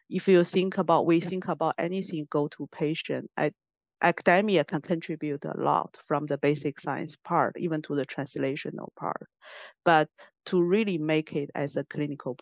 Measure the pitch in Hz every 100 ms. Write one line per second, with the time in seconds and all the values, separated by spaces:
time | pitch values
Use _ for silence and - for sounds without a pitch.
0 | _ 180 196 180 175 190 190 190 165 160
1 | - 170 175 185 185 151 160 - 170 190
2 | 180 160 147 151 147 - 143 - 151 156
3 | - 131 - - 151 - _ _ _ _
4 | 170 165 - 180 214 180 143 156 - 170
5 | - 156 151 143 - - 139 147 - -
6 | - 147 147 143 143 147 147 - 147 135
7 | 139 - - 175 123 - 175 156 151 143
8 | 135 - 135 - 135 139 - - - -
9 | - - - _ - - - _ - 160
10 | 151 _ - _ - 185 175 202 208 170
11 | 156 156 156 151 143 - 139 143 139 147
12 | 147 143 - 123